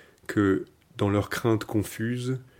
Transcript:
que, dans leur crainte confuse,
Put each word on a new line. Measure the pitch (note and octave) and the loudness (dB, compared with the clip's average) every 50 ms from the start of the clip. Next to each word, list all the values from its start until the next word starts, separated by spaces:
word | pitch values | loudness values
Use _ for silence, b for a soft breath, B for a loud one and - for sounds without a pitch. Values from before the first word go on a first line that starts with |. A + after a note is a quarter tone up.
| b b b b b | b b b b b
que, | - - G#2+ G2+ G2 F#2+ - - - _ _ _ _ - | -2 0 2 4 4 4 2 0 -6 _ _ _ _ -4
dans | - G#2+ G2+ | -2 0 2
leur | G2+ G#2 G2+ - | 2 2 0 -2
crainte | - - - A#2+ A2+ G#2+ - | -4 -2 0 2 2 2 0
confuse, | - - G#2+ F#2 - - - A2 A#2 B2 B2 B2 B2+ C3 B2 b b b | -2 -2 -2 -2 -2 -4 -6 -4 -4 -4 -4 -4 -4 -4 -4 b b b